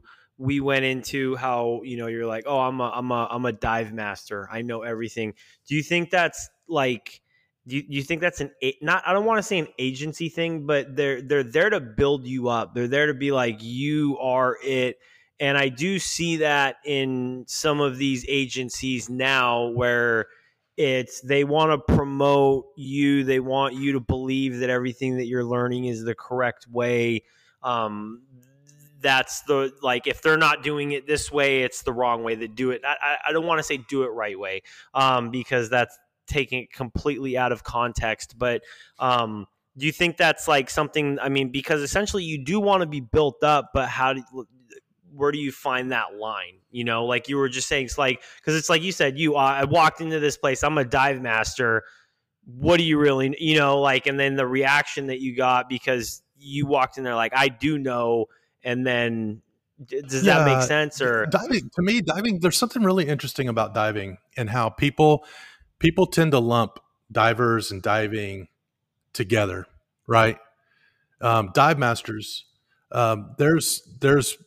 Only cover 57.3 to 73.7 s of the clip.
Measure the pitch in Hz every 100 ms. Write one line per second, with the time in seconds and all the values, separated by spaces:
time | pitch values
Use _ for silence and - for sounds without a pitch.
57.3 | 131 139 113 143 147 131 123 117 117 110
58.3 | _ _ _ 127 123 127 120 120 113 107
59.3 | 110 _ _ _ _ 127 135 135 131 190
60.3 | 151 143 131 127 151 151 - 127 113 107
61.3 | 196 262 220 - - 185 233 160 165 233
62.3 | 180 175 - 240 254 196 190 147 143 131
63.3 | - 127 113 104 110 107 104 98 92 _
64.3 | - 107 120 113 - 143 - 156 147 -
65.3 | - - - _ _ 165 165 180 - 160
66.3 | 139 117 120 107 - _ _ _ 110 113
67.3 | 113 120 113 - 95 104 107 107 107 101
68.3 | 95 87 _ _ _ _ _ _ - 101
69.3 | 110 101 90 - _ _ _ - 113 113
70.3 | 107 - _ _ _ _ _ _ _ 117
71.3 | 113 98 143 143 151 123 117 - 110 104
72.3 | - - _ _ _ _ 123 113 107 101
73.3 | 127 147 160 -